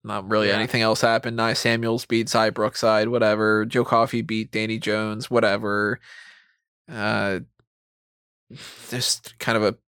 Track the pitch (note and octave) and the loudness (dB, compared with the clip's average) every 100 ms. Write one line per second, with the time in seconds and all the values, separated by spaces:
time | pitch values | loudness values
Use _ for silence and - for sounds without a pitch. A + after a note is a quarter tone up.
0 | - G#2 G2 G#2+ G#2 G2+ G#2+ A#2+ A2 A2 | -8 -8 0 2 4 2 0 0 0 2
1 | A#2+ A2+ A#2 A#2 A2+ A2 A#2 A#2 A#2 A#2 | 2 2 0 -2 0 0 0 0 0 -4
2 | - A#2 A2+ A#2 A2 A2 G#2+ - A2+ G#2+ | 0 -2 2 2 2 0 -4 0 2 2
3 | A2 A#2+ G#2+ G#2+ G#2+ G#2+ A2 A#2+ A#2 A#2 | 2 2 2 4 2 2 2 0 2 2
4 | A2+ A#2 A2+ A2 A2 G#2+ A2 A2 G#2+ G#2+ | 2 -2 -4 -6 -4 -4 -4 -4 -2 -2
5 | G#2+ G#2+ - A#2+ A2 G2+ G#2+ G#2 G#2 A2+ | -2 -6 -2 2 2 0 -2 0 -2 -4
6 | - - - - _ _ _ _ - A2 | -10 -20 -20 -20 _ _ _ _ -16 -6
7 | G#2 G#2+ G2+ F#2 - _ _ _ _ _ | -2 -2 -2 -4 -8 _ _ _ _ _
8 | _ _ _ _ _ - - - - B2 | _ _ _ _ _ -20 -20 -20 -10 -6
9 | - - - - - A#2 G#2 A2+ | -4 -4 -8 -6 0 2 2 -2